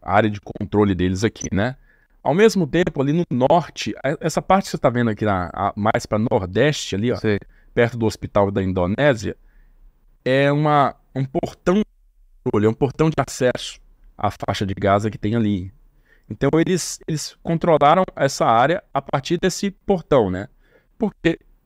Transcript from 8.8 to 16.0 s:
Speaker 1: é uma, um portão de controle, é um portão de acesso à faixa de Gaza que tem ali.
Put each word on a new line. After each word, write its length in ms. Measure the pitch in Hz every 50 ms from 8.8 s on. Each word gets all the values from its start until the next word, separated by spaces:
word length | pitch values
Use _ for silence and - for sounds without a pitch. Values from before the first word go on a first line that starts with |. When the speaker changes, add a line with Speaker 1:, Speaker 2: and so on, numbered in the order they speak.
| 90 90 107 - 143 147 127 104 98 92 - _ _ _ _ _ _ _ _ _ - - _ _ _ _ _ _ -
Speaker 1:
é 260 | 127 131 135 139 143
uma, 460 | 143 147 151 151 147 143 135 117 - _ _ _ -
um 100 | 131 135
portão 520 | 131 - 175 - - - - - 180 185
de 80 | 214 214 _ _ _ _ _ _ _ _ _ _ _
controle, 240 | - 123 117 104 104
é 20 | 110
um 60 | 113
portão 340 | - 147 127 - - 156 160
de 80 | 156
acesso 640 | - 123 - - - 131 123 - - - - - - _ _ _ _ - - _ -
à 100 | - 101
faixa 360 | - - - - 98 - 107
de 80 | 95 98
Gaza 340 | 95 98 98 98 104 104 107
que 80 | 98
tem 200 | - - 104 117
ali. 360 | 117 110 104 104 92 90 95 - _ _ _ _ _